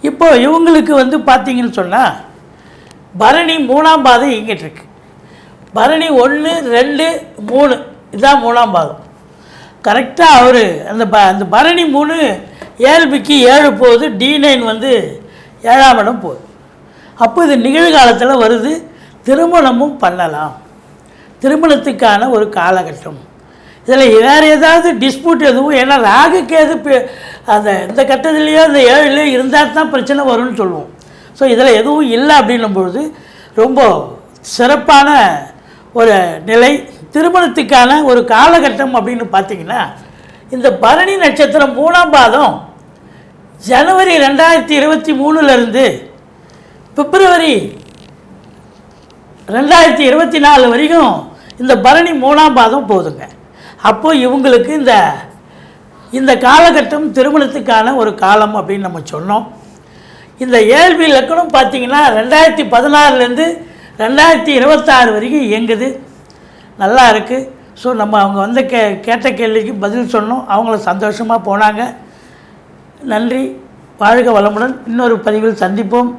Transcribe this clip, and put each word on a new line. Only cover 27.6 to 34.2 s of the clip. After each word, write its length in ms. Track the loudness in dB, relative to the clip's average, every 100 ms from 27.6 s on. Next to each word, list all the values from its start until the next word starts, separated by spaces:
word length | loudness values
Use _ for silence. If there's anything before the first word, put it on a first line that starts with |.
| 0 -4 -4
இந்த 140 | -2
கட்டத்திலேயோ 600 | 0 0 0 -2 0 2
அந்த 160 | 2 4
ஏழுலேயோ 500 | 4 4 2 0 0 -2
இருந்தா 260 | 0 0
தான் 260 | 0 -2 -2
பிரச்சனை 360 | -4 -2 -2 0
வரும்னு 300 | -2 -4 -4
சொல்லுவோம். 340 | -6 -6 -14 -20 -20 -20 -20
So, 140 | -4 0
இதுல 260 | 2 2
எதுவும் 360 | 2 0 -2 0
இல்லை 300 | 0 2 2
அப்படின்னும் 340 | 2 -2 -2
பொழுது 420 | -4 -4 -6 -10 -12 -20 -20 -10 -2
ரொம்ப 540 | 0 2 2 0 -8 -18